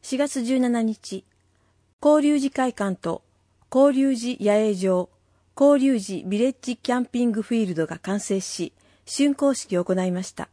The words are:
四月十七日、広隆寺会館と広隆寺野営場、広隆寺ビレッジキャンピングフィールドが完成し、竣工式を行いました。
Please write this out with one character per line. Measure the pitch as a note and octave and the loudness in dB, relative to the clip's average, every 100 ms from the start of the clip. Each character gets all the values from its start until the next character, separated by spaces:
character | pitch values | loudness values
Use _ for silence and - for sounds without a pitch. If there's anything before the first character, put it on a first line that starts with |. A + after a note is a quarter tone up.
四 | - C4 | -6 -4
月 | C#4+ C4+ | -2 -2
十 | A#3 C4 | -2 0
七 | B3 A#3+ | 0 0
日、 | A3+ G#3+ - F#3+ _ _ _ _ _ _ _ _ | -2 -4 -10 -12 _ _ _ _ _ _ _ _
広 | D4 D4+ D4 | 4 4 4
隆 | D4 | 2
寺 | C4+ | 0
会 | - B3+ | -2 -4
館 | A#3+ G3+ F#3 | -2 -4 -4
と | E3+ E3 _ _ _ _ _ | -6 -8 _ _ _ _ _
広 | B3+ C#4 C4+ | 4 4 4
隆 | C4+ B3+ A#3 B3 | 0 0 -4 -2
寺 | G3+ | 2
野 | G#3 | 2
営 | A3 G3 | 2 0
場、 | F#3+ F#3 F3+ _ _ _ _ - | 0 0 -2 _ _ _ _ 2
広 | C#4 C#4+ C4+ | 4 6 4
隆 | B3 G3 | 0 -2
寺 | F#3+ F#3 | -8 -4
ビ | G3+ | 0
レ | B3 | 0
ッ | B3+ | -2
ジ | - A#3+ | -8 -8
キ | - | -2
ャ | B3 | -2
ン | B3 | -2
ピ | A#3+ A#3+ | -2 0
ン | |
グ | G#3+ | -2
フ | G#3+ A#3 | -2 -2
ィ | |
ー | G#3 | -2
ル | E3 | -2
ド | D#3 | -4
が | E3 | -6
完 | - G3+ | -6 -6
成 | - G3 | -4 -6
し、 | F#3 - F3 _ _ _ - | -6 -8 -10 _ _ _ -14
竣 | - C#4+ C#4 | 0 0 2
工 | C#4 | 0
式 | C4 - F3+ | 0 -2 -4
を | F3+ | 0
行 | |
い | F#3 F#3 | -2 0
ま | F3+ | -4
し | F#3+ | -8
た。 | - F3 | -12 -16